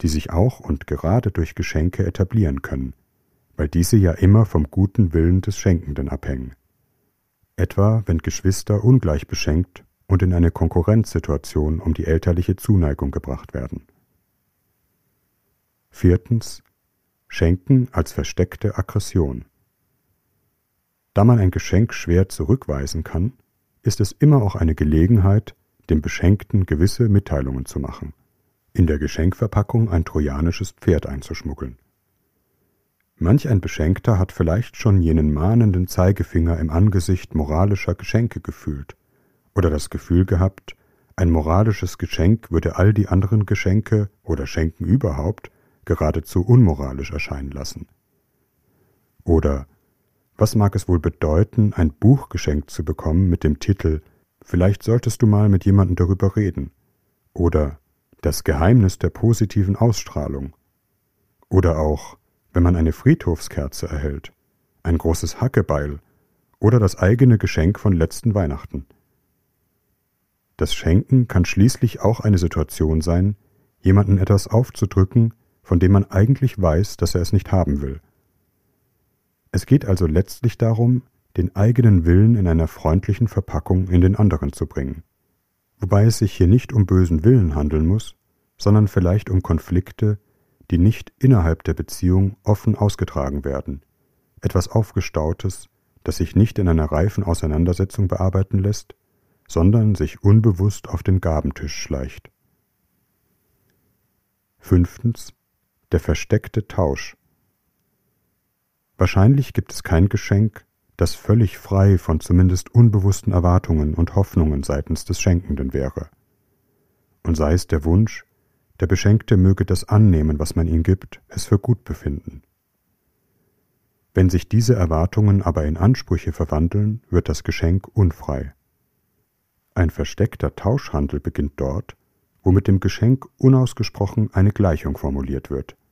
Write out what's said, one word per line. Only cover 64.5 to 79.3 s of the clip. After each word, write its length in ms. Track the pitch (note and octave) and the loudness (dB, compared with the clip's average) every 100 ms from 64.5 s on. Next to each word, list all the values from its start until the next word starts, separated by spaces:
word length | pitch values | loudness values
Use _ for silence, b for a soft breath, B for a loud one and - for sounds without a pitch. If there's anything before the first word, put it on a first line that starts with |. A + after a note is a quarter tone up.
| _ _ _ | _ _ _
ein 160 | E2+ E2+ | -4 -2
großes 420 | E2 E2 D#2+ - | 0 -2 -4 -4
Hackebeil 600 | C3+ - - D2 D2 D2 _ _ _ _ _ - | -4 -2 -2 -2 -4 -10 _ _ _ _ _ -2
oder 180 | G#2+ A#2+ | 2 4
das 180 | G2 - | 2 2
eigene 440 | F#2 A#2 B2+ A2 | 2 4 6 4
Geschenk 400 | F#2+ - E2 G2+ | 2 0 0 0
von 140 | G#2+ | 0
letzten 420 | F2+ D#2+ - A#2 G2+ | 0 0 -2 -2 -2
Weihnachten. 500 | D#2+ C#2+ - C#2 - _ _ _ _ _ _ _ _ _ _ _ _ _ _ _ _ - | -2 -4 -10 -14 -14 _ _ _ _ _ _ _ _ _ _ _ _ _ _ _ _ -6
Das 200 | F2 - | -4 -2
Schenken 520 | - F2+ - C3 A#2+ | 2 2 4 2 2
kann 180 | F#2+ F2 | 0 0
schließlich 560 | - A2 - A#2 - | 2 2 2 -4 -2
auch 180 | G2 A#2 | -2 0
eine 180 | G#2+ F#2+ | 0 2
Situation 640 | F2 - D#2 - D#2+ D#2+ | 0 -2 -6 -2 -2 0
sein, 360 | E2 E2+ G2 G#2 _ _ _ _ | 0 0 0 -2 _ _ _ _
jemanden 400 | F#2+ F#2+ G2+ G2 | 2 4 4 2
etwas 280 | F#2+ B2+ - | 2 0 2
aufzudrücken, 840 | A2+ B2+ - G#2+ - F#2+ A#2 A2+ - _ _ | -2 -2 -4 -2 2 2 2 0 -2 _ _
von 160 | - F2 | -2 2
dem 140 | F#2 | 4
man 120 | G2 G2 | 4 2
eigentlich 560 | F#2+ A2 C#3 C3 - | 2 2 2 -2 0
weiß, 360 | F2+ D#2 G2+ - | 0 0 -2 -2
dass 180 | E2+ F2+ | -2 -2
er 60 | |
es 120 | E2+ | 0
nicht 180 | G2 - | 0 0
haben 300 | F#2+ D#2 C#2+ | 0 0 -2
will. 200 | C#2 C2 _ _ _ _ _ _ _ _ _ _ _ _ _ | -6 -10 _ _ _ _ _ _ _ _ _ _ _ _ _